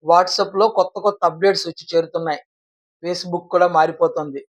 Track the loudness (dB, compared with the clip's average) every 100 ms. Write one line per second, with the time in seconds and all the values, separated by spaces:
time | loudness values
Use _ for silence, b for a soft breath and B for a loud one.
0 | 6 4 4 -2 -4 2 0 2 -2 0
1 | -4 0 -4 0 0 0 -6 -12 -4 -2
2 | -2 -6 -6 -8 _ _ _ _ _ _
3 | -8 -8 -6 -8 -4 0 2 4 2 2
4 | -2 -2 -8 -10 -16